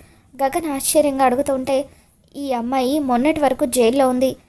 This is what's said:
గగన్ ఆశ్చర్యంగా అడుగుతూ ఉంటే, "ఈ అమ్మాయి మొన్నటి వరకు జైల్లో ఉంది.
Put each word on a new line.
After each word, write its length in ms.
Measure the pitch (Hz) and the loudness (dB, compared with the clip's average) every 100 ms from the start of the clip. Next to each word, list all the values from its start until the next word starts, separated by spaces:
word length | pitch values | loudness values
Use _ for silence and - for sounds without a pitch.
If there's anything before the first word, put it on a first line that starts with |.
| - _ _ | -12 _ _
గగన్ 340 | 254 269 339 320 | -4 -4 -2 -4
ఆశ్చర్యంగా 540 | 269 - 311 294 269 | -4 0 2 2 2
అడుగుతూ 280 | 262 247 285 | 2 2 0
ఉంటే, 220 | 269 262 269 285 - _ _ _ | -2 -2 -2 -4 -10 _ _ _
"ఈ 120 | - 285 | -10 -6
అమ్మాయి 420 | 240 233 269 254 302 | -4 -2 -2 0 0
మొన్నటి 400 | 269 240 277 311 | 0 0 2 2
వరకు 240 | 277 247 294 | 0 0 0
జైల్లో 380 | 254 226 269 262 | 2 2 4 2
ఉంది. 220 | 254 262 - | 2 -2 -2